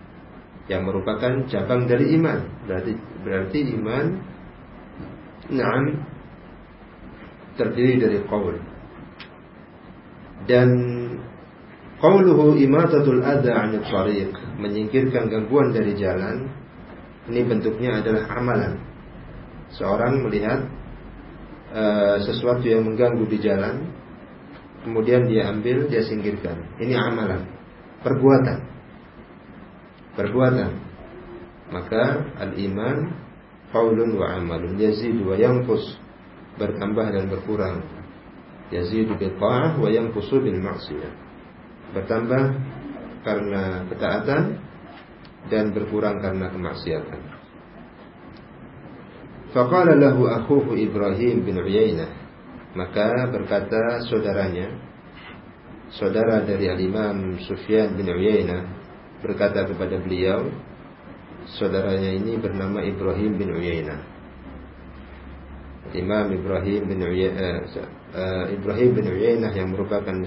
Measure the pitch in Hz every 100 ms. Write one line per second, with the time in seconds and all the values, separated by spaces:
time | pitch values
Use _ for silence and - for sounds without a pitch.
0 | - - - - - - - 95 95 98
1 | 101 104 127 135 131 101 95 123 120 120
2 | 143 160 160 110 - - 104 92 92 110
3 | - - 95 95 95 151 131 110 104 127
4 | 165 190 - - - - - - - -
5 | - - - - - 139 104 123 147 147
6 | - - - - - - - - - -
7 | - - - - - - 110 107 123 123
8 | 107 101 - 104 90 87 - - - -
9 | - - - - - - - - - -
10 | - - - - - 123 127 123 123 120
11 | 120 120 - - - - - - - -
12 | 156 196 180 151 151 143 135 147 170 151
13 | 135 127 131 143 123 110 107 107 - 101
14 | 101 101 95 - - - 104 104 107 131
15 | 131 123 110 110 107 139 123 113 101 98
16 | 95 90 98 120 135 - - - - -
17 | - - - 120 120 110 107 - 123 107
18 | 110 107 - 113 123 110 92 - - -
19 | - - - - - - - - 98 104
20 | 120 135 117 104 107 135 - - - -
21 | - - - - - - - 110 107 104
22 | 101 101 101 120 120 123 123 113 110 110
23 | 123 120 104 104 104 98 104 - 156 -
24 | - - - - - - - - 117 110
25 | 110 123 120 110 101 107 117 131 143 117
26 | 110 107 101 - 92 82 - - 120 -
27 | 110 113 104 90 - - - - - -
28 | - 123 135 135 - - - - - -
29 | - - - - - - - - - -
30 | - - 101 120 127 123 92 92 - -
31 | - - - - - - - 87 85 110
32 | 131 147 - - 98 92 98 98 117 147
33 | 170 - - - - - - 113 113 110
34 | 113 104 90 92 87 82 87 95 107 107
35 | 117 113 95 95 123 123 123 104 - -
36 | - - - - - - 104 87 101 107
37 | 107 98 95 92 104 107 87 85 80 -
38 | - - - - - - - 90 90 110
39 | 110 92 95 90 123 123 160 - 104 113
40 | 113 110 - 135 120 92 95 87 - 73
41 | - - - - - - - - - -
42 | - 113 117 131 135 - - - - -
43 | - - 113 104 101 98 95 92 90 -
44 | 101 104 131 147 190 - - - - -
45 | - - - - - 107 107 104 101 107
46 | 104 101 98 95 90 92 85 69 - 78
47 | - - - - - - - - - -
48 | - - - - - - - - - -
49 | - - - - - 127 123 180 170 143
50 | 139 127 117 113 113 143 123 107 107 101
51 | 101 95 120 107 95 92 90 101 110 82
52 | 80 - - - - - - 92 90 107
53 | 110 123 127 110 98 101 101 110 117 120
54 | 120 110 104 98 95 87 98 67 - -
55 | - - - - - - - - - -
56 | 98 107 113 107 95 98 95 90 92 107
57 | 104 98 92 90 - 101 - 110 104 92
58 | 92 87 104 104 87 90 92 - - -
59 | - - - 98 101 101 95 87 90 92
60 | 90 90 92 101 - - - - - -
61 | - - - - - - 98 95 98 95
62 | 95 95 107 113 107 95 95 101 98 95
63 | 95 95 107 98 92 82 87 82 76 76
64 | - - - - - - - - - -
65 | - - - - - - - - - 90
66 | 92 104 101 92 95 92 95 101 98 95
67 | 87 92 95 92 92 85 - - - -
68 | - 90 92 92 92 101 98 110 123 110
69 | 95 92 113 117 107 95 92 95 98 104
70 | 98 92